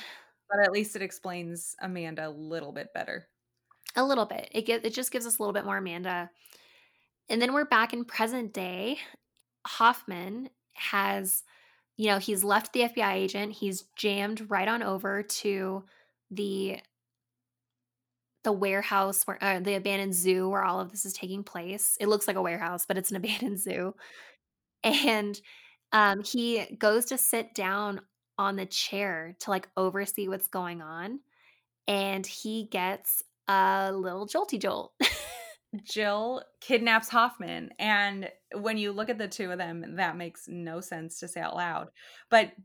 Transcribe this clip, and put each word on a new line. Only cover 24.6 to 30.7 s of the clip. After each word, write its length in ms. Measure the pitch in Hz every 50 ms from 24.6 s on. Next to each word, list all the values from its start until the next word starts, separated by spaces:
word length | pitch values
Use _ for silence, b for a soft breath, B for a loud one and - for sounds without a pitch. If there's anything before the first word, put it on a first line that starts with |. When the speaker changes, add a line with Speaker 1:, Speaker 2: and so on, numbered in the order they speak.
| _ _ _ _ -
Speaker 2:
And, 560 | 220 247 - - - 220 214 208 202 208 - B B B B B B B B _ _ -
um, 300 | 214 208 202 196 202 196
he 520 | - - 240 233 233 233 214 - - 226 -
goes 260 | 220 214 214 240 240
to 100 | - 262
sit 380 | 247 - - - 233 226 - -
down 460 | - 190 185 196 202 208 202 196 - - _ _ _ _ _ _
on 180 | - 196 196 196
the 80 | 190 190
chair 680 | 185 - - - - - 196 202 196 170 160 160 170 180 -
to, 80 | - 214
like, 180 | 196 190 - - _
oversee 500 | 190 185 185 180 196 202 - - 220 202
what's 200 | 185 196 190 -
going 340 | - - 185 180 175